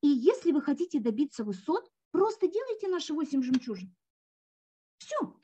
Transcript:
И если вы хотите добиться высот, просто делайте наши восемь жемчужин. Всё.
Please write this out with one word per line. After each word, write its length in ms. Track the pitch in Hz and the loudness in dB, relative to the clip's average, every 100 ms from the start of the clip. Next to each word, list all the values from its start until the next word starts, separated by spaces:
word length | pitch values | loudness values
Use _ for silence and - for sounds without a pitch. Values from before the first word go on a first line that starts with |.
И 60 | 294 | 4
если 440 | 277 254 494 339 | 6 6 4 2
вы 100 | 294 | 2
хотите 380 | - 285 349 294 | 2 -2 0 -2
добиться 460 | 220 214 285 - 214 | -2 0 -2 -2 -6
высот, 440 | 185 202 359 - _ _ | -6 -2 -4 -4 _ _
просто 360 | 330 415 427 370 | 0 2 2 -2
делайте 420 | 381 523 440 392 | -2 -4 -6 -4
наши 240 | 359 - | -4 -4
восемь 280 | 302 302 269 | -4 -2 -2
жемчужин. 540 | 254 254 247 196 185 _ _ _ _ _ _ _ _ _ _ _ | 0 0 -2 -10 -10 _ _ _ _ _ _ _ _ _ _ _
Всё. 360 | - 605 - - | -8 -6 -6 -8